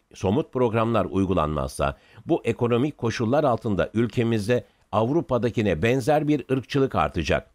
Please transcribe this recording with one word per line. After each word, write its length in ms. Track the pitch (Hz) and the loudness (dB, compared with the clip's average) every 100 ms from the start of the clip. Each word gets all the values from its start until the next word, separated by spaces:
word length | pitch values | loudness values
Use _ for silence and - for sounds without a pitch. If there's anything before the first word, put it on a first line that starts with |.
| _ | _
somut 380 | - 95 127 - | -4 0 0 0
programlar 520 | 127 120 113 113 110 | 0 0 2 0 0
uygulanmazsa 920 | 87 95 95 90 78 76 67 - 69 - _ - - | 0 0 2 2 0 -2 -4 -2 -2 -4 _ -10 -2
bu 140 | 170 | -2
ekonomik 540 | 117 107 117 120 147 - | -2 -2 0 0 0 -2
koşullar 460 | 117 - 110 143 | -4 -2 0 2
altında 460 | 143 113 117 90 76 | 2 0 0 -2 0
ülkemizde 720 | 107 120 127 117 113 101 123 - _ _ | 0 0 0 0 0 0 -2 -4 _ _
Avrupa'dakine 920 | 104 117 165 - 120 117 117 101 78 | -2 0 0 0 -2 0 0 0 2
benzer 460 | 113 135 120 151 147 | 0 0 2 2 2
bir 160 | 147 - | 0 0
ırkçılık 420 | 131 - 139 131 | -4 -2 -2 0
artacak. 560 | 92 76 90 78 71 - | 0 0 -2 0 -2 -4